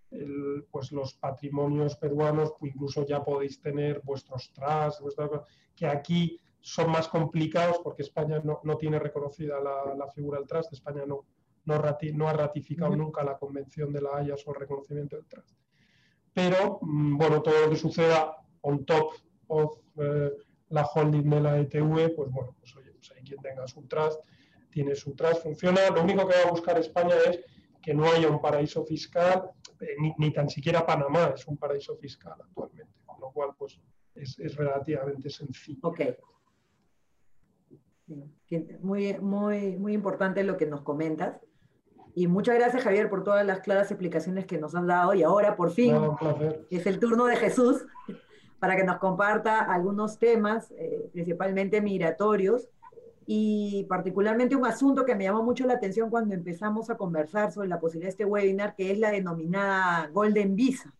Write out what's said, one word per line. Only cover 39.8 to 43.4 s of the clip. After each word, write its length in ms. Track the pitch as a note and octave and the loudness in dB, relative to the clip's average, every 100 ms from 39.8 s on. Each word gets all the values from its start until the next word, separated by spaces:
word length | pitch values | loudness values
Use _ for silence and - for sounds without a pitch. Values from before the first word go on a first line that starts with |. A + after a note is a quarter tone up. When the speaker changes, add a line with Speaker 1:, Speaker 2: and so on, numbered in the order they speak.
| G#3 | -2
Speaker 2:
importante 480 | G#3 G3 - F#3+ F3+ G3 | -2 -2 -2 -2 0 -2
lo 100 | F3+ | 0
que 100 | D3+ | -2
nos 160 | C#3+ | -2
comentas. 600 | - C#3+ D#3+ D#3 A#2+ - - _ _ _ _ _ - - | -6 -4 -2 -2 -4 -6 -18 _ _ _ _ _ -12 0
Y 120 | F3 | 2
muchas 280 | F#3 A#3 A#3 | 4 4 4
gracias, 280 | B3 B3+ | 4 2
Javier, 260 | A3 G3 A3 | 2 2 2
por 160 | F#3+ F3+ | 0 2
todas 200 | G3+ | 2